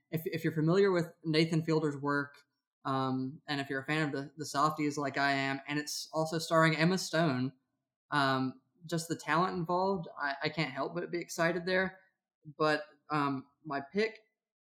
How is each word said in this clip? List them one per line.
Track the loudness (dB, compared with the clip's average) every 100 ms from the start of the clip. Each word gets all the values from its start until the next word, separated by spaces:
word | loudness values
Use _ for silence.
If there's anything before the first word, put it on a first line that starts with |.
| _
if, | -6 -4
if | -2
you're | -2
familiar | 0 4 6 4
with | 4 -2 -6
Nathan | 0 2 2 2
Fielder's | 2 2 0 -2
work, | -2 0 -2 -10 _ _ _ _ -4
um, | 0 0 -2 -4 -8 -6
and | -4
if | -2
you're | -6
a | -2
fan | 0
of | 0
the, | -2 -6 -10
the | -6
Softies | 0 0 2 -2 0
like | -2 0
I | 2
am, | 2 0 -2 -4
and | -4
it's | -4 -8 -6
also | -2 -2 -2
starring | 2 4 6 6
Emma | 4 2
Stone, | 0 2 2 2 -2 -4 _ _ _ _ _
um, | 0 2 2 -2 -6 _ _ -6
just | -4 -4
the | -6
talent | 0 2 2 0
involved, | -2 0 0 0 -4 -6
I, | -4 -2
I | -4
can't | -2 -4
help | -4 -4
but | -4 -6
be | -6
excited | -6 -2 0 0 0
there. | 0 0 -4 _ _ _ _ -20 0
But, | 2 2 -2 -16 _
um, | 0 0 -2 -6 _ -6
my | -6
pick, | -4 -2 -2 -4 _ _ _ _